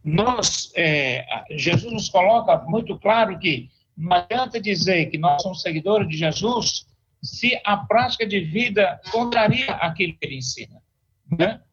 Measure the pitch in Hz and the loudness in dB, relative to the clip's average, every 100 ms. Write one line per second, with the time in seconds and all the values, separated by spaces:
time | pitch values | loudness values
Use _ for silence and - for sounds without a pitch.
0 | 151 165 226 240 190 - - 170 165 151 | 0 2 2 0 -2 -4 -6 0 2 2
1 | 135 123 - 113 - 151 139 170 233 220 | 0 -2 -6 -10 -8 -4 0 0 0 -6
2 | 170 190 190 233 226 156 123 214 233 180 | 0 4 6 4 4 2 2 -4 -4 -2
3 | 196 226 220 175 180 131 120 _ _ - | 2 4 2 0 -2 -4 -6 _ _ -10
4 | 165 180 175 240 254 233 202 185 180 175 | 0 0 2 -2 -2 -4 -2 0 2 2
5 | 151 156 170 180 190 185 180 160 185 214 | 0 0 2 2 -2 -6 -4 -4 2 2
6 | 202 156 160 - 214 240 - - _ _ | 2 -2 -2 0 -2 0 -2 -6 _ _
7 | _ _ - - 240 247 - 202 - 214 | _ _ -16 -4 -2 0 -2 -2 0 0
8 | 247 - 220 202 160 185 240 202 190 - | 2 0 -2 -2 -2 -2 0 4 2 2
9 | - 226 240 240 214 240 262 - 170 165 | -4 -2 2 4 4 2 -2 -2 -4 -2
10 | 170 160 143 135 127 - 113 - _ _ | -4 -4 -10 -8 -8 -10 -14 -20 _ _
11 | _ _ _ 165 190 226 _ | _ _ _ 0 0 -2 _